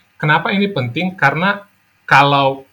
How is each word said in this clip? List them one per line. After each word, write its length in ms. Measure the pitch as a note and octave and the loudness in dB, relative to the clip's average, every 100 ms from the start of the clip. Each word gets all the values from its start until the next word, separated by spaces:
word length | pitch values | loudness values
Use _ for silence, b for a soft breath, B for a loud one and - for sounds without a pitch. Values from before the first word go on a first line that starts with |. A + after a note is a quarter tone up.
| b - | b -6
Kenapa 340 | D3+ D#3 G3 G3 | -2 0 0 -2
ini 160 | G3+ | -2
penting? 480 | G3 C3+ B2 F3+ - | -2 -6 -4 -6 -2
Karena 480 | C#3 D3+ F#3+ G3+ - _ _ _ - | 0 0 -2 -4 -8 _ _ _ 0
kalau 560 | C#3 C#3+ C#3+ C3+ C3+ - | 4 4 4 2 -2 -8